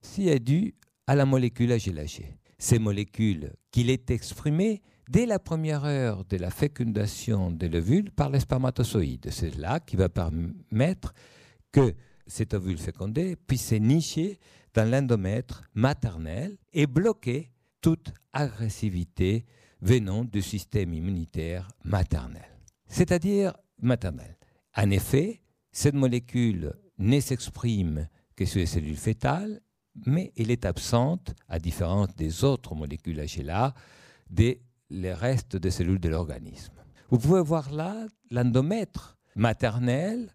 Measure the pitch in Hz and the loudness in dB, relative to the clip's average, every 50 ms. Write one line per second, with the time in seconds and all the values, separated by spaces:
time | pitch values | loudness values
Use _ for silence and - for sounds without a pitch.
0 | _ - - - 202 180 151 131 117 123 139 170 208 214 - _ _ _ _ _ | _ -10 -6 0 2 4 4 2 4 2 2 2 2 -2 -6 _ _ _ _ _
1 | _ - 135 143 139 135 135 131 127 120 - - 120 120 123 113 104 98 90 73 | _ 2 4 4 4 4 4 4 2 0 0 2 2 2 2 2 0 -2 -6 -4
2 | 76 73 - - - 73 - - _ _ _ _ - - 123 117 110 104 101 98 | -8 -8 -10 -12 -14 -16 -16 -18 _ _ _ _ 2 4 4 4 6 2 0 0
3 | 104 - _ - 110 107 98 80 73 73 - - _ _ - 127 120 117 131 127 | -2 -6 _ 0 2 2 2 0 -4 -10 -12 -16 _ _ 0 2 2 4 2 0
4 | - - 131 113 - - - - - 156 147 160 190 220 214 202 _ _ _ _ | 0 -2 -4 -4 -4 -8 -14 -6 -2 -2 0 2 2 0 0 -2 _ _ _ _
5 | _ - 127 196 240 240 208 190 _ - 165 160 160 156 151 147 139 147 143 139 | _ -6 -4 -2 -2 0 -2 -4 _ -4 -6 -4 -4 -4 -4 -4 -2 -2 -2 -2
6 | 131 120 104 95 95 - 101 92 87 90 - - 147 147 147 - 120 117 107 104 | -2 -2 -4 -6 -6 -6 -6 -6 -4 -6 -4 -2 -4 -4 -2 -2 -4 -2 0 -2
7 | 104 107 - - - - 110 101 92 90 85 80 90 85 80 85 82 92 131 190 | -2 -2 -4 -6 -4 -2 -2 0 0 -2 -2 -2 -4 -2 0 0 2 2 2 2
8 | 208 - - - 147 139 135 139 - - - 127 131 127 123 - 123 - - 107 | 2 -2 -2 -2 0 2 2 0 0 0 0 0 0 0 0 0 -2 0 2 0
9 | 87 69 64 64 - 71 - - - 80 73 - 73 87 123 165 - - - 95 | 0 0 -4 -6 -8 -10 -6 -4 -6 -6 -6 -6 -4 -2 -4 -4 -4 -4 0 2
10 | 95 90 - - 87 101 80 82 85 87 - - - _ - 107 127 165 190 - | 2 2 2 -2 -2 -2 -2 -4 -4 -6 -8 -10 -12 _ 0 0 2 2 0 -2
11 | - - - - - - - - - - _ _ _ _ - 143 135 117 - - | -6 -12 -12 -14 -20 -20 -20 -20 -20 -20 _ _ _ _ 4 6 6 6 2 -2
12 | - _ _ - _ - - - 113 - - 101 90 95 92 80 - 82 80 - | -12 _ _ -20 _ -18 -6 -6 -4 -2 -2 -4 -2 -2 -4 -4 -4 -8 -8 -6
13 | 92 98 110 143 175 190 175 - _ _ 135 120 - - 117 107 107 113 139 170 | -8 -4 -2 -2 -2 -2 -4 -8 _ _ -2 -2 2 0 2 4 6 6 6 6
14 | 156 - - 156 160 202 202 - _ _ _ - _ _ _ 113 107 110 120 135 | 4 0 -2 -2 -2 -2 -4 -8 _ _ _ -20 _ _ _ 2 2 4 2 2
15 | 139 127 120 107 95 95 101 117 127 - - - - _ _ 107 113 135 147 - | 2 2 2 2 2 0 -2 -2 -4 -8 -14 -16 -16 _ _ 2 2 2 2 0
16 | - 117 87 80 80 78 80 98 139 196 208 190 _ _ _ 175 147 147 123 147 | -4 -4 -4 -4 -8 -6 -6 -6 -6 -8 -8 -12 _ _ _ 2 2 4 4 2
17 | 185 226 214 _ - 127 120 143 160 - _ _ _ _ _ _ - 165 160 165 | 2 2 0 _ -2 -4 -4 -4 -6 -8 _ _ _ _ _ _ 2 2 2 2
18 | _ - - - _ _ - 139 147 135 104 104 117 110 101 - - 107 92 87 | _ -14 -16 -16 _ _ -4 -2 -2 -2 -2 -4 -4 -4 -4 -4 -4 -2 -2 -2
19 | 87 - _ - 92 92 104 117 120 _ _ _ _ _ _ _ - 95 123 127 | -4 -4 _ 0 2 2 2 0 -2 _ _ _ _ _ _ _ 4 4 4 4
20 | 107 98 92 107 123 123 - 104 95 - - 101 - _ - 107 98 85 85 80 | 4 0 -2 -2 -4 -2 -2 -4 -2 -2 -4 -6 -8 _ -2 -2 0 0 -2 -4
21 | 82 95 98 87 82 80 _ 85 80 82 87 90 90 95 - _ _ 76 - 98 | -2 -2 -2 -4 -4 -4 _ -6 -4 -4 -6 -6 -8 -10 -16 _ _ 0 2 2
22 | 87 - - 78 - - - - - - - - - - _ _ _ _ - 127 | 2 2 0 -2 -2 -6 -12 -14 -18 -20 -20 -20 -20 -20 _ _ _ _ 2 2
23 | 180 - 185 175 160 196 202 202 196 190 - - _ _ _ _ - 120 127 120 | 4 4 4 2 2 2 2 2 2 0 -2 -6 _ _ _ _ 0 2 2 2
24 | - 95 78 65 - - - _ _ _ _ _ _ _ _ - 104 101 98 95 | 0 -6 -6 -6 -12 -16 -20 _ _ _ _ _ _ _ _ 2 2 4 4 2
25 | - - - 135 160 208 233 - _ _ _ _ _ _ _ - - 147 143 143 | 2 4 2 2 2 2 -4 -8 _ _ _ _ _ _ _ 2 2 2 4 4
26 | 135 131 120 123 123 - - 123 120 113 101 87 78 73 - - _ _ _ - | 2 4 2 0 -4 -2 0 2 2 2 2 0 -4 -6 -8 -10 _ _ _ -2
27 | 98 104 131 143 131 - 135 117 - - - - - 120 113 101 92 82 76 76 | 2 4 4 4 4 0 -4 -4 -4 -10 -12 -4 -2 -2 0 0 0 0 -2 -4
28 | 78 - _ _ _ _ _ - 98 87 - 98 90 80 - 85 76 76 78 73 | -6 -8 _ _ _ _ _ -2 -2 0 2 0 0 2 0 -2 -2 -2 -6 -4
29 | - 113 110 - - 135 135 170 202 214 214 208 _ _ _ _ _ _ _ - | -2 -2 -2 0 0 -2 0 0 -2 -6 -8 -10 _ _ _ _ _ _ _ -6
30 | - 123 135 165 190 - _ - 113 110 120 117 - 98 85 - - - - 117 | -2 0 0 0 0 -4 _ -4 0 0 0 0 0 -2 -4 -2 -4 0 2 2
31 | 123 139 170 180 - - - _ _ _ 85 82 82 85 80 - 87 82 92 101 | 2 2 0 -2 -4 -10 -12 _ _ _ -6 -4 -4 -4 -2 -2 -2 0 2 2
32 | 101 95 - - 78 78 80 - - 139 139 120 - - 90 76 76 73 71 85 | 0 0 -2 -4 -4 -4 -2 0 2 2 2 0 -4 -8 -10 -8 -8 -8 -10 -10
33 | _ - 82 73 73 76 - - 69 71 85 98 120 139 127 - - - - - | _ -8 -6 -6 -6 -8 -8 -8 -8 -4 0 0 0 0 0 -4 -18 -20 -20 -20
34 | - - - _ _ - 90 85 101 120 127 - - _ _ _ _ _ - 95 | -20 -20 -20 _ _ -8 2 4 4 4 4 -2 -8 _ _ _ _ _ -10 -6
35 | 90 92 90 85 90 123 135 123 - - - 95 80 92 87 - 90 85 95 95 | -6 -6 -4 -2 -2 0 0 0 -2 -4 -6 -2 -2 -2 0 0 0 0 0 0
36 | 85 85 80 80 87 76 67 58 - - - - - - - - - - _ _ | 2 0 0 0 -2 -4 -6 -12 -12 -16 -16 -16 -18 -20 -20 -20 -20 -20 _ _
37 | _ _ 127 120 117 143 180 190 175 143 165 160 143 135 143 151 156 180 202 220 | _ _ 0 2 4 4 4 4 4 2 0 -2 -2 -4 -6 -6 -6 -6 -6 -8
38 | 226 214 _ _ _ _ 117 123 123 123 117 127 135 151 202 226 202 - _ - | -10 -12 _ _ _ _ -2 0 0 2 4 2 2 2 0 -2 -2 -6 _ -16
39 | - - _ _ _ _ _ - 107 117 110 - - 117 104 120 123 120 120 135 | -16 -16 _ _ _ _ _ 0 2 2 2 2 0 0 0 0 0 0 0 0
40 | 170 196 220 240 240 196 _ | 0 -2 -4 -6 -8 -10 _